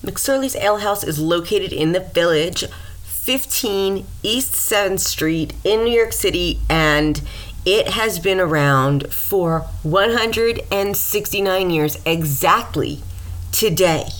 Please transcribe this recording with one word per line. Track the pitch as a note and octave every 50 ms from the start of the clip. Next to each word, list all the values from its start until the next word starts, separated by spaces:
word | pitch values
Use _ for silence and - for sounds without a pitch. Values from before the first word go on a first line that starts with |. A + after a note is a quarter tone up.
| -
McSorley's | G#3 F#3 - - - C4+ C4+ C4 - -
Ale | - - G3+ G#3 G#3
House | G#3 G#3 G3+ G3+ -
is | - D#3+ D3
located | D#3 D#3+ E3+ F3 E3+ - G#3+ G3+ F#3 F#3 D3
in | C#3 D#3 D#3+ E3+
the | F#3
Village, | F#3 - - E3+ E3+ E3+ E3 D3+ D#3 F3+ F3 - - - - - - - - - -
fifteen | - - - - - B3+ C4+ - - - - - A3 G3 G3 G3 F#3+ G3 F#3+ F#3+ - - - -
East | G3+ A3 B3+ C4 - -
Seventh | - - - A3+ G3+ G3+ F#3+ F#3+ F#3
Street | - - - - D#3+ D#3+ D#3+ D#3+ D#3+ - - - -
in | F#3+ G#3 A3 A3+
New | A#3 A#3+
York | A#3 A3+ A3 -
City, | - - G3 E3+ F3+ F3 E3+ - - - -
and | D#3 D#3+ D#3 D3+ D3+ D3 D3+ D#3 D3+ D3+ - - - - - - - - -
it | F3+ F#3+ A3 - -
has | F#3+ A3+ A3 A3+ F#3+ E3+
been | E3 G3 F#3+ F#3
around | F#3 E3 D#3 D3+ C#3+ C#3+ C#3 C3+ C3 C#3 C#3+ C#3 C#3 - -
for | - - - G3+ F#3+ F3+ E3 D#3+ D#3+ D#3 - - - -
one | D#3 D3+ G3 G3 A3+
hundred | A#3 A#3+ A#3 A3+ A3 A3 A3+ A#3 A#3 - - - -
and | G3+ G3 G3+ -
sixty-nine | - - - - G#3 - - - G3+ G3 F#3+ F#3 F#3+ F#3+ F3+
years | E3+ D#3 D3+ D3+ D3 - -
exactly | D#3+ F#3 E3+ D#3+ D3+ C#3 C3 - E3+ F#3 A#3+ A3+ - - D#3 B2 - D3 - - - - - - - - - - - -
today. | - A3 A3 D#3+ - F#3 F3 D#3+ D3 - - -